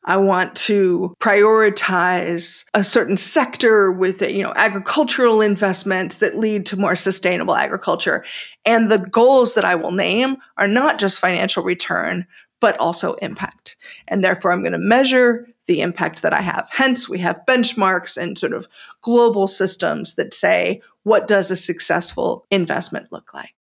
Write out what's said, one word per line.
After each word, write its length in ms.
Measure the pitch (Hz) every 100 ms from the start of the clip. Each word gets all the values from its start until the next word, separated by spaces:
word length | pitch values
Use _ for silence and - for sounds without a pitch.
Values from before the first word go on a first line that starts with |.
| -
I 100 | 190
want 400 | 196 185 170 -
to 580 | - 208 190 175 180 -
prioritize 1400 | 226 202 208 220 214 202 - 185 180 180 175 170 - - -
a 80 | 214
certain 360 | 196 240 - 190
sector 760 | - 311 247 - 247 214 196
with, 300 | 185 185 190
you 220 | 202 196
know, 100 | 190 -
agricultural 840 | 214 196 190 - 269 - 247 220
investments 800 | 214 202 202 180 202 185 185 -
that 180 | 208 185
lead 280 | 220 208 196
to 120 | 190
more 160 | 196 180
sustainable 600 | 190 190 185 175 180 160
agriculture. 680 | - 196 - - 180 - - - - -
And 260 | - 226 220
the 100 | 214
goals 540 | 185 226 247 269 240 -
that 100 | 185
I 100 | 175
will 160 | 165
name 460 | 180 175 202 262 269 - -
are 80 | 202
not 320 | 226 294 208
just 220 | 196 -
financial 420 | 185 175 190 -
return, 640 | 185 175 - 180 117 180 180 - _ _
but 200 | 220 -
also 340 | 165 170 190 -
impact. 600 | 202 208 190 _ - - - - -
And 160 | 196
therefore, 280 | 185 180 190
I'm 120 | 180
gonna 160 | 175 175
measure 680 | 190 226 262 262 247 233 240 _ -
the 140 | 165
impact 400 | 175 175 170 165
that 120 | 165
I 80 | 160
have. 260 | 180 - -
Hence, 360 | - 269 247 -
we 100 | 185
have 220 | 180 170 -
benchmarks 720 | 254 233 - 190 180 180 -
and 180 | 175 196
sort 180 | -
of 140 | - - - - -
global 440 | - 240 233 202 196
systems 680 | - 190 - 170 156 165 -
that 180 | -
say, 480 | - 180 180 180 196 _ _
"What 240 | 208 214 208
does 240 | 202 180
a 60 | 180
successful 880 | - 170 - 165 180 - - - _
investment 640 | 196 165 - 175 - -
look 220 | - _
like?" 200 | 71 - _